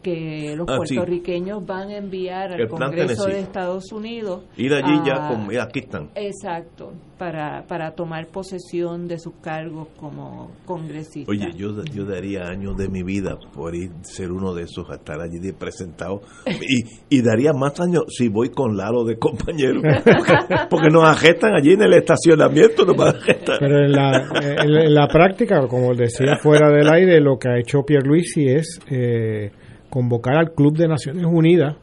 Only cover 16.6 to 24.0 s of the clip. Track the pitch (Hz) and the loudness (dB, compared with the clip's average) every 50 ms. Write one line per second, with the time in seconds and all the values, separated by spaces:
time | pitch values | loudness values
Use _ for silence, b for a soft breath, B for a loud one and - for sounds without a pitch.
16.6 | - 98 - 123 113 - - - _ _ 147 131 117 120 113 110 135 156 151 131 | -4 -2 -2 -2 -2 -4 -14 -20 _ _ 2 2 4 2 2 2 2 2 0 0
17.6 | 135 143 - - 175 175 175 160 - - - - 123 117 98 107 123 131 - - | -2 -4 -4 -2 -2 0 0 0 -2 -2 -4 -2 -2 0 0 -2 -2 -2 -2 -4
18.6 | 135 113 107 95 92 107 117 123 117 113 110 113 - 156 135 - - - 170 151 | -2 -2 -2 -2 -4 -2 -2 -2 -2 -2 -4 -4 -6 -8 -8 -8 -10 -8 -4 -2
19.6 | 135 127 131 - - 151 - - - 226 202 - 339 - - 285 349 - 185 160 | -2 -2 -2 0 0 0 0 4 4 4 4 4 4 4 2 2 2 0 -2 -2
20.6 | - - - 160 160 151 156 165 160 156 147 - 143 160 170 170 185 170 202 170 | 0 0 0 2 4 6 6 8 6 6 6 6 6 4 4 6 2 2 2 4
21.6 | 139 147 185 196 208 - - - - - 160 - - 165 160 151 143 139 139 151 | 6 6 6 6 6 6 6 6 6 4 0 4 6 4 6 6 6 4 6 6
22.6 | 196 226 226 - - 180 - - - 151 143 - - - - - - - 135 - | 6 6 6 4 4 4 4 4 4 2 2 0 0 -2 -2 0 0 -4 -2 0
23.6 | 143 139 147 147 143 143 143 139 | 2 2 4 4 4 4 4 2